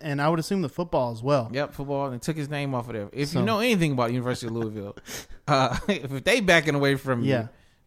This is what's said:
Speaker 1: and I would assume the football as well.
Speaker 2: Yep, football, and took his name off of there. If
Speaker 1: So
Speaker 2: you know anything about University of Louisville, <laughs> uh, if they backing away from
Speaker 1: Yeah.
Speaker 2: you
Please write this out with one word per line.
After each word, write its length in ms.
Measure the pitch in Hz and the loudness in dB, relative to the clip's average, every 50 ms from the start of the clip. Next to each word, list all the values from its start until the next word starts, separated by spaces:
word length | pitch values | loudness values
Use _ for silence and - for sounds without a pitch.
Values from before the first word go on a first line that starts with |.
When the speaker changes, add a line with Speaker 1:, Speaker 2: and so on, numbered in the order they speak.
Speaker 1:
and 180 | - 156 143 139 | -6 -4 -2 0
I 80 | 143 156 | 2 2
would 100 | 170 160 | 2 2
assume 220 | 156 - 202 196 | 0 0 0 0
the 60 | 175 131 | 0 -2
football 420 | - - 180 165 - 151 127 120 | -2 -4 -4 0 0 0 0 0
as 120 | 117 113 | -2 -2
well. 260 | 117 135 147 135 113 110 | 0 2 2 2 2 0
Speaker 2:
Yep, 200 | 117 135 147 - - | -2 -4 -4 -4 -6
football, 340 | - 143 139 143 139 139 139 | -8 -6 -4 -4 -4 -4 -4
and 100 | 123 120 | -6 -4
took 160 | - - 160 | -4 -4 -4
his 120 | 160 147 139 | -4 -4 -6
name 240 | 151 143 143 139 135 | -4 -4 -4 -2 -2
off 120 | 123 117 | -4 -4
of 60 | 120 113 | -6 -6
there. 140 | 110 101 104 | -8 -8 -6
If 160 | - 131 143 147 | -6 -4 -4 0
Speaker 1:
So 100 | 165 170 | 0 2
Speaker 2:
you 60 | 180 | 2
know 120 | 208 226 202 | 2 2 2
anything 320 | 226 254 226 185 170 151 | 4 4 4 4 4 2
about 200 | 139 127 120 117 | 2 2 2 0
University 340 | 120 127 120 123 123 - 123 | 0 0 0 -2 -2 -4 -4
of 60 | 117 | -6
Louisville, 420 | 110 117 113 110 107 107 98 101 - - - - - - | -4 -4 -4 -4 -6 -8 -10 -10 -12 -14 -14 -12 -12 -12
<laughs> 260 | - - - - _ - | -12 -14 -18 -8 _ 2
uh, 280 | 147 135 - 120 120 - - - | 2 4 4 2 0 0 0 -2
if 340 | 208 139 123 131 135 135 | -2 -2 -4 -6 -6 -2
they 180 | - 180 220 262 | 0 2 2 4
backing 340 | 208 180 175 165 143 156 143 | 6 6 6 6 6 4 2
away 220 | 143 139 139 139 | 2 2 2 2
from 280 | 131 - 139 131 117 123 | 2 0 -2 -2 0 2
Speaker 1:
Yeah. 180 | 135 135 120 | 2 0 0
Speaker 2:
you 60 | 113 120 - _ _ _ _ _ _ | -2 -4 -10 _ _ _ _ _ _